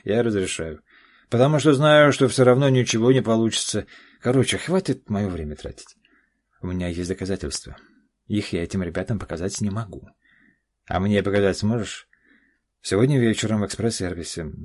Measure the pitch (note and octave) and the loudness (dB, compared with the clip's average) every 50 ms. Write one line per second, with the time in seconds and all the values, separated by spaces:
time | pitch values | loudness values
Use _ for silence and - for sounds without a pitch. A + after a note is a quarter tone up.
0 | _ - G2+ A#2 A#2+ A#2 G#2+ G2 F#2 F2+ - - E2 D#2+ D#2 - _ _ _ _ | _ -2 0 0 0 0 0 -2 -2 -4 -6 -8 -8 -10 -12 -14 _ _ _ _
1 | _ _ _ _ _ _ - A#2 B2+ D3 D#3 C#3+ C3 D#3 C#3+ C3 D3+ D3+ D3+ D3+ | _ _ _ _ _ _ 2 2 2 4 2 4 4 4 4 4 4 6 6 8
2 | D3 C#3+ C3 - C#3 A#2 - - B2+ B2 B2 C3 C#3+ C3+ C3 B2+ A#2 - - A2+ | 6 6 6 4 2 2 4 4 6 6 6 6 4 4 4 2 2 2 0 2
3 | A2+ B2+ C3+ B2+ - A2 A2+ A2 A2+ A2 - - - - - G#2+ F#2+ - - - | 4 4 4 4 4 2 2 2 2 0 0 -2 -4 -4 -4 -6 -6 -8 -14 -20
4 | - - _ _ - A#2+ B2+ C3+ B2 - G#2 F#2+ - - F3 F#3 F#3 - C3 - | -20 -20 _ _ -4 0 2 2 2 2 0 -4 -4 -2 -2 -2 -2 -2 -6 -6
5 | - - G#2+ G2 G#2 F#2+ F2 E2 D#2 D2 D2+ - - - - - - - - _ | -6 -6 -4 -2 -2 -4 -4 -6 -8 -10 -10 -12 -12 -14 -14 -16 -20 -20 -20 _
6 | _ _ _ _ _ _ _ _ _ _ _ _ - F2+ F2+ F#2 F2+ F2 E2 E2+ | _ _ _ _ _ _ _ _ _ _ _ _ -10 -6 -6 -4 -4 -4 -4 -6
7 | F2+ F2 F#2 - F#2 F#2 G2 - - C#2+ - - - - - - - _ _ _ | -6 -6 -6 -6 -4 -6 -6 -6 -6 -8 -8 -10 -12 -14 -18 -20 -20 _ _ _
8 | _ _ _ _ _ - G#2 G#2 G2+ - - E2+ E2+ - - G2 F#2 E2+ E2 F2+ | _ _ _ _ _ -6 -4 -4 -4 -4 -6 -6 -6 -4 -4 -6 -6 -4 -6 -8
9 | F#2+ - A#2+ F#2+ - - E2+ D#2+ E2+ G2+ - - G#2 G#2 G2 A2+ A2+ F#2+ E2+ - | -6 -6 -6 -6 -6 -8 -8 -8 -6 -8 -6 -4 -6 -6 -4 -6 -8 -10 -14 -18
10 | - - _ _ _ _ _ _ _ _ _ _ _ _ _ _ _ _ - F2 | -18 -20 _ _ _ _ _ _ _ _ _ _ _ _ _ _ _ _ -4 -2
11 | F#2+ G#2 G#2 G2+ F#2+ G2+ G2 G2+ G2+ F#2+ F2+ - - G#2+ A#2 A#2+ G2+ - - - | 0 2 0 2 0 2 2 2 2 2 0 0 -2 -2 -2 -2 -4 -6 -10 -14
12 | - _ _ _ _ _ _ _ _ _ _ _ _ _ _ _ _ - F#2+ G2 | -18 _ _ _ _ _ _ _ _ _ _ _ _ _ _ _ _ -2 2 2
13 | A#2+ C#3 D3 C3 A#2 A2+ A2 - - G#2+ A2 G#2+ G2+ F#2+ - - G#2 A#2 A2 - | 2 4 4 4 4 2 2 0 -2 -2 0 -2 -2 -2 -4 -4 -4 -4 -2 -4
14 | G2 F2 F2 F2 D#2+ - - E2+ D#2+ D2 - - D2+ | -6 -6 -6 -8 -10 -10 -10 -10 -10 -10 -10 -12 -14